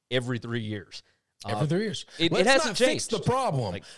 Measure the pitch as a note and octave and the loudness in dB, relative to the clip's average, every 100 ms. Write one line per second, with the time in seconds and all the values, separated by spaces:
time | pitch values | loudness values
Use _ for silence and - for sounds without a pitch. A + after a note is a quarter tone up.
0 | - B2+ B2 A#2+ A#2 A#2+ G#2+ G#2 F2 - | -4 -2 0 -4 -4 -6 -4 -8 -10 -18
1 | - _ _ _ G2+ G#2+ D3+ E3+ A3 E3 | -20 _ _ _ -6 -2 0 0 -2 -6
2 | - - E3 F#3 G#3 C4+ D4 G3+ B3+ - | -10 -2 0 4 4 4 4 2 2 2
3 | - G#3 - B3 B3 D3 G#2+ F#2+ - | -2 -2 0 0 0 0 -2 -4 -10